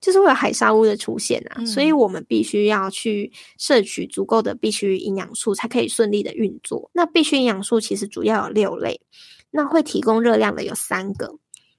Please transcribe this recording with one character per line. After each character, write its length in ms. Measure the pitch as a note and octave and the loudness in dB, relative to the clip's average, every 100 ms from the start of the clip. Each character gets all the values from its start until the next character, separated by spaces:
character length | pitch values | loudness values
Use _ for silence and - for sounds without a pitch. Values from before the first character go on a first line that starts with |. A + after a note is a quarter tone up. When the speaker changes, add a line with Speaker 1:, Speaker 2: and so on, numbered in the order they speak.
Speaker 1:
就 100 | F#4+ | 2
是 80 | F#4+ | 6
会 60 | F#4+ | 6
有 80 | |
海 180 | B3+ C4 | 4 0
砂 220 | A3+ A3 | 0 4
屋 100 | A3 | 4
的 140 | A3 G#3 | 4 2
出 220 | - A3+ | -4 -6
现 200 | - A#3 - | -4 -4 -6
啊。 60 | - | -10
Speaker 2:
嗯。 100 | A#3 | -6
Speaker 1:
所 160 | A3 | 0
以 80 | D4+ | 2
我 160 | D4+ G#3+ | 4 2
们 180 | F3 - | 0 -2
必 140 | A3+ | -2
须 240 | - G#3 G#3 | 0 0 2
要 240 | G#3 F#3+ | 0 -2
去 420 | - A3+ G#3 G#3 - - - | -6 -4 -4 -6 -12 -20 -8
摄 200 | - C4 | 2 2
取 240 | G3+ - - | 2 -4 -8
足 180 | - G3 | -6 0
够 160 | A3+ | 0
的 140 | G#3+ - | 0 -2
必 160 | A3+ | -4
需 260 | G#3 G3 F#3+ | -2 -2 -2
营 180 | G#3 G3 | -2 -6
养 200 | - - | -6 -6
素， 180 | A3+ | -4
才 140 | G3 A#3 | -4 -2
可 120 | B3 | -2
以 80 | - | 0
顺 240 | - G#3+ | 0 0
利 120 | G#3 | 0
的 100 | - | -2
运 260 | - G#3 - | -2 -4 -4
作。 260 | - - - | -10 -10 -4
那 120 | F4 E4 | -2 2
必 180 | E4+ | 2
需 140 | D4+ C4+ | 2 2
营 60 | |
养 180 | B3 F#3+ | 2 0
素 180 | G3+ A3+ | 0 -2
其 160 | A3 G3 | 0 -4
实 120 | G3 | -6
主 160 | - | -2
要 240 | G#3 G#3+ - | 0 0 0
有 20 | |
六 240 | G#3 G3 - | 0 0 -2
类， 240 | - - _ - - - _ | -4 -6 _ -20 -20 -20 _
那 120 | D4 | -4
会 200 | C#4+ E4 | 2 2
提 180 | D#4 - | 2 0
供 180 | A3 A3 | 2 2
热 160 | A#3 A3 | 4 4
量 200 | G#3+ - | 2 -2
的 80 | |
有 100 | - | -4
三 400 | - - F#3 G3 | -4 -2 -4 -6
个， 220 | G3 - - _ - _ | -8 -10 -12 _ -20 _